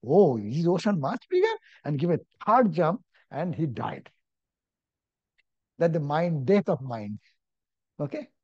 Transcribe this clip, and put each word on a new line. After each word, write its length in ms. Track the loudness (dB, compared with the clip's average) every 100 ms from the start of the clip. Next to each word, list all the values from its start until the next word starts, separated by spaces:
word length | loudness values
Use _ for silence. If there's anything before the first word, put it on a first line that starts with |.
"Oh, 360 | 4 6 6 4
is 280 | -4 -2 0
ocean 320 | 0 0 0
much 300 | -2 -6 _
bigger?" 260 | 2 2 0 _ -14
And 140 | -6 -2
give 100 | 0
a 120 | -2 -4 _ 0
third 260 | 4 4
jump, 320 | 2 0 -2 _ _ _
and 240 | -8 -6
he 120 | -4 -4
died. 440 | -4 -8 -10 -16 _ _ _ _ _ _ _ _ _ _ _ _ _ _ _ _ _
That 160 | 0
the 80 | 0
mind, 460 | -2 0 0 -2 2
death 240 | 2 2
of 100 | -2
mind. 380 | -4 -8 -8 -10 _ _ _ _ _ _ _ _
Okay? 300 | -8 -8 -12 _